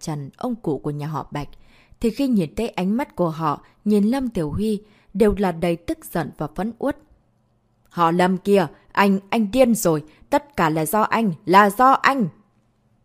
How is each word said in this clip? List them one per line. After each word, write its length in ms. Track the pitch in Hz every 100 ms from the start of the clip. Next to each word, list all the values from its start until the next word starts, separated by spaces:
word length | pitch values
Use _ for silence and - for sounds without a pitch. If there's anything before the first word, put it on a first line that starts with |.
Trần, 300 | - 147 139 -
ông 180 | 254
cụ 240 | 226 - 135
của 120 | 147
nhà 160 | 147 147
họ 220 | 151 -
Bạch, 180 | 147 147 - - _ _ -
thì 100 | 226
khi 180 | 220 277
nhìn 260 | 220 147
thấy 140 | - 220
ánh 280 | - 180 226
mắt 200 | 294 -
của 140 | 175
họ, 340 | 156 160 143 - _
nhìn 200 | 208 208
Lâm 240 | 208 269 254
Tiểu 220 | 196 151
Huy, 320 | 175 214 202 - _ _
đều 200 | 190 214 190
là 140 | 190
đầy 240 | 165 175 170
tức 220 | - 320 -
giận 180 | 180 143 -
và 100 | 151
phẫn 180 | - 214 233
uất. 200 | 262 302 _ _ _ _ _ _ _ _ _
"Họ 220 | - 165
Lâm 280 | 175 180 185
kia, 280 | 202 196 165 - _
anh, 260 | - 202 190 -
anh 200 | 233 208
điên 240 | 247 254
rồi, 300 | 214 175 156 147 _ -
tất 260 | 285 - -
cả 140 | 165
là 160 | 160 156
do 140 | 214
anh, 320 | 214 220 226 160 -
là 240 | 190 208
do 200 | 190 262
anh." 380 | 269 - 269 196 - _ _ _ _ _ _